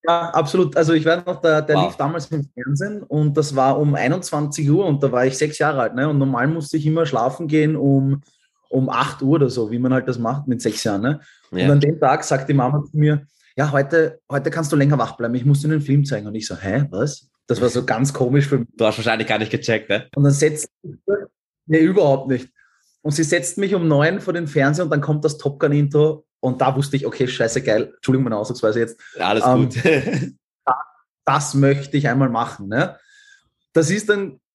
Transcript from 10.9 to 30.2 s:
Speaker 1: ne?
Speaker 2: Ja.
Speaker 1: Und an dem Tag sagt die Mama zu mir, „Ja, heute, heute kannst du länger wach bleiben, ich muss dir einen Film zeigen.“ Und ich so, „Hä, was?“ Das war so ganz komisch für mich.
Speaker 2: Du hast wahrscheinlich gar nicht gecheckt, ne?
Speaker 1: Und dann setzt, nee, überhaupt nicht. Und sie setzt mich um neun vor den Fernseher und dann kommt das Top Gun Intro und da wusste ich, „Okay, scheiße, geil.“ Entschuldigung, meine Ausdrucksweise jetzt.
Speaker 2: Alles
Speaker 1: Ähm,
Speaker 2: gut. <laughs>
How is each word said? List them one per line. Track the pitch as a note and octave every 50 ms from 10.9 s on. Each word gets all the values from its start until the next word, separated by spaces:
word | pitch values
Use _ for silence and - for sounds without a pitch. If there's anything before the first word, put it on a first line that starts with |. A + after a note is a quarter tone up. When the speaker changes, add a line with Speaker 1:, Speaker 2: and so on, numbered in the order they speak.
| G2+ G2
Speaker 1:
ne? | G#2+ C3 D3+ D3+ - - _ _ _ _
Speaker 2:
Ja. | - F2+ F2+
Speaker 1:
Und | C#3+
an | C#3+ C#3+
dem | C#3+ D3 E3+ -
Tag | D3 B2+ C#3 D3+ -
sagt | - D3+ B2+ - -
die | C#3+
Mama | C#3 B2 B2+ C#3+ D3 C#3+ -
zu | -
mir, | D3+ D3+ D3+ D3+ D3 C#3+ _ _ _ _ _ _
„Ja, | - C#3+ D3+
heute, | C#3 C3+ C#3 C#3 E3 E3 D#3+ - D#3 - _ _
heute | C#3 C#3 C#3 E3
kannst | D#3 E3 D#3+ C#3+
du | E3
länger | D3 C#3 C#3+ D3
wach | B2+ A#2 A2 -
bleiben, | - A#2 A#2 A#2+
ich | B2+ A#2+
muss | C#3+ C#3+ C#3
dir | - D3+
einen | D#3 D3+
Film | C#3+ - C#3 C#3+ C#3
zeigen.“ | - B2+ G#2 G#2
Und | G#2 G#2
ich | A2 G#2+
so, | - F#2+
„Hä, | E2+ - G2 G2 - C#3+ C#3+
was?“ | F2+ F#2+ B2 D3+ D3 - _ _ _ _ _
Das | _ B2 G#2
war | A#2+ A#2+
so | - B2 -
ganz | - A2 A2+ C3+ C#3 -
komisch | - C3 B2 C3+ D3 C#3+
für | C#3 C#3+ B2
mich. | A#2 - _
Speaker 2:
Du | - A2
hast | G#2+ G#2+
wahrscheinlich | - G#2+ A#2 A2+ A2+ A2
gar | - A2 G#2+
nicht | A2+ A2
gecheckt, | - A2+ - - A2+ A2 - -
ne? | G2+ A2 - _ -
Speaker 1:
Und | C#3+ C#3+
dann | C#3+ C#3
setzt, | C#3+ D#3 D#3+ D3+ D3+ - - _ _ - D#3 A#2+ _ _ - G3+ G3+ - - _ _ _ _ _ _ _
nee, | D#3 D#3 D#3+
überhaupt | D#3+ F#3 F#3+ G#3 F3+ C#3+ C3+ C3 C3+ C3
nicht. | C3 A#2+ - - _ _ _ _ _ _ _ _ _ _
Und | _ D3+
sie | C#3+ D#3+ D#3+
setzt | D3 F3 F3 F3 - -
mich | - G3 F#3+ G3+
um | F#3 E3+
neun | D#3+ D3+ C#3 D3 E3 F#3 G3
vor | - F#3 E3+
den | E3+ E3+
Fernseher | D3 - D#3 C3+ C#3 D3+ E3+ F3+
und | D#3
dann | D3+ C#3+
kommt | C#3+ D#3 D3+ D3+ D3+
das | D#3 D3+
Top | - - C#3+ C#3+ -
Gun | - D3
Intro | C#3+ D3 D3 C#3+ D3 D3 D3+ D#3 D#3 D#3 _ _ _ _
und | - B2+ B2 -
da | C3 C3 C3+
wusste | C3 C#3 - -
ich, | C#3 -
„Okay, | A#2 - - B2+
scheiße, | B2 - - A#2+ A2 - B2+ B2
geil.“ | B2 G#2+ A2 A2 - -
Entschuldigung, | _ - - C3 C3 C3
meine | A#2+ A2+
Ausdrucksweise | G#2 G#2 - A#2+ - - G#2+ G#2+ A#2
jetzt. | A#2 A2+ - _ - - -
Speaker 2:
Alles | - E2 F#2 G#2 A2+ A2
Speaker 1:
Ähm, | B2+ B2+ B2+ C3 B2
Speaker 2:
gut. | - A#2+ -
<laughs> | D#3+ D#3 C3+ C3 G#3 - C#3